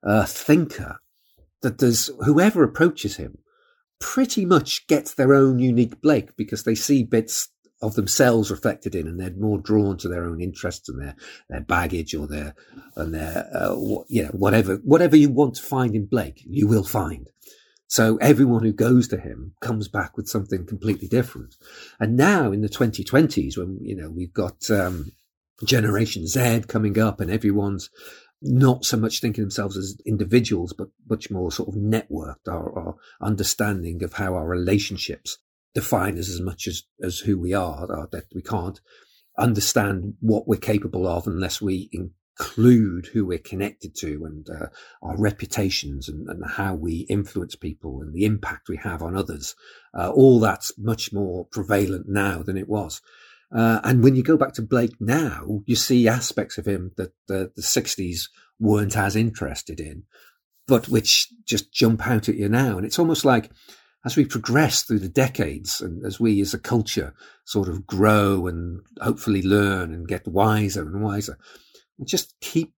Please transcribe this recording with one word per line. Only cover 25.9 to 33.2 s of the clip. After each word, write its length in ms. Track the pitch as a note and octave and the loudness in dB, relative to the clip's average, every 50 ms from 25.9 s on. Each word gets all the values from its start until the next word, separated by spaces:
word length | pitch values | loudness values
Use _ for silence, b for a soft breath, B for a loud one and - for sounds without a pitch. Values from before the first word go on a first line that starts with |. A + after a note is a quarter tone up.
| G2+ G2+ A2+ G#2+ - G#2 E2 | 2 2 0 0 -2 -8 -6
Z 360 | E2 - C3+ B2 A#2+ A2+ A#2 G#2+ - | -4 -2 0 2 2 2 2 0 -2
coming 300 | - A2 G#2+ G#2 G2 A2 | -2 0 0 0 2 2
up 220 | A2 A2 - - | 2 2 2 -2
and 100 | G2+ E2 | -4 -2
everyone's 600 | G2 A2 - G#2 G2 G#2 G2+ G2+ G2 F#2+ - - B B B B B B B B B _ | -2 0 0 0 0 2 0 -2 -4 -6 -8 -12 B B B B B B B B B _
not 440 | - C#3 B2+ B2+ C#3 C3 B2 B2 - | -4 0 4 6 6 6 4 2 -2
so 120 | - - | -2 -2
much 240 | A2+ A2 A2+ - - | 0 0 -2 -2 -4
thinking 220 | - A#2 G#2 - G#2+ | -4 -4 -4 -4 -6
themselves 340 | G2 G2 - G2+ G2 G2 | -6 -4 -4 -6 -6 -6
as 220 | G2 F#2+ F#2+ G2+ - - | -6 -8 -8 -10 -12 -6
individuals, 680 | - A2 G2 G#2 F2+ A2 B2 A#2 - A2 F2+ E2+ F2+ - | -4 -2 -2 0 4 4 4 4 4 -2 -2 -4 -6 -8
but 160 | - G2 - _ _ _ - | -12 -12 -14 _ _ _ -6
much 220 | A2+ A2 - - | -6 -6 -4 -8
more 200 | G#2 F#2 F2+ E2+ | -6 -4 -4 -4
sort 180 | - - - - | -4 -6 -6 -6
of 60 | F#2+ | -4
networked. 720 | G#2 G2+ G#2+ A2 A2+ - _ - D#2+ D2+ D2 - _ _ | -2 0 0 0 0 -2 _ -8 -8 -8 -10 -14 _ _
Our, 320 | - F2 E2+ - - - F#2 | -8 -8 -6 -8 -8 -8 -8
our 180 | E2+ F2 F2+ b b b b b | -10 -10 -12 b b b b b